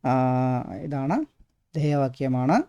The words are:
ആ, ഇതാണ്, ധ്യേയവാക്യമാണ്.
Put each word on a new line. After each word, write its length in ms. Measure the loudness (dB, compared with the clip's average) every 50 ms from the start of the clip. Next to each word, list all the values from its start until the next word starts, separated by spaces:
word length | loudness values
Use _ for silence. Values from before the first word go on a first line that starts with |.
| 0
ആ, 80 | 0 2 2 2 2 2 2 0 0 0 -2 -4 -6 -10
ഇതാണ്, 520 | -10 -8 -6 -6 -4 -2 0 0 -2 -2 -6 _ _ -20 _ _ _ _ _ -4
ധ്യേയവാക്യമാണ്. 840 | -2 0 0 2 2 0 -2 -2 -4 -2 0 0 0 2 2 2 2 2